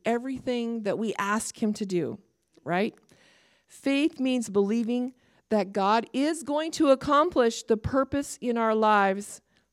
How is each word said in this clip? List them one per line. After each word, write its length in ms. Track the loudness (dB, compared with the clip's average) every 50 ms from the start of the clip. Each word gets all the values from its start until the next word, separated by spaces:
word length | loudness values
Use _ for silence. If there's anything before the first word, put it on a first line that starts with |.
| -4
everything 800 | -2 -2 -2 -4 -6 -10 -8 -6 -4 -4 -4 -4 -4 -6 -4 -4
that 140 | -2 -2 -2
we 160 | -2 -4 -4 -2
ask 440 | -2 -2 -2 -2 -2 -4 -6 -4 -2
him 100 | -2 -2
to 100 | -2 -4
do, 340 | -4 -2 -2 -2 -4 -6 -8 _ _ _ _ _ _ _ _ -8
right? 320 | -4 -2 -2 -2 -2 -4 _ _ _ _ _ _ _ _ _ _ _ _ _ _
Faith 540 | _ -20 -8 -2 0 2 2 2 0 0 -2
means 280 | -2 0 0 0 -2 0
believing 680 | 0 0 2 2 2 0 0 -2 -2 -2 -4 -4 -8 _ _ _ _ _ _ -2 0
that 180 | 0 0 -2 -2
God 320 | 0 2 2 2 2 0 -2 -2
is 300 | 0 0 0 -2 -2 -4
going 300 | -4 -4 -2 -2 -2 0
to 180 | 2 4 4
accomplish 720 | 4 4 4 4 4 4 4 4 4 2 2 2 2 -2 -2
the 140 | -2 -2
purpose 600 | 0 0 0 0 0 0 0 -2 -4 -6 -6 -8 -8
in 180 | -4 -4 -2 0
our 160 | 0 2 2
lives 680 | 2 4 4 4 4 4 2 0 -2 -6 -10 -14 -18 _ _ _ _ _ _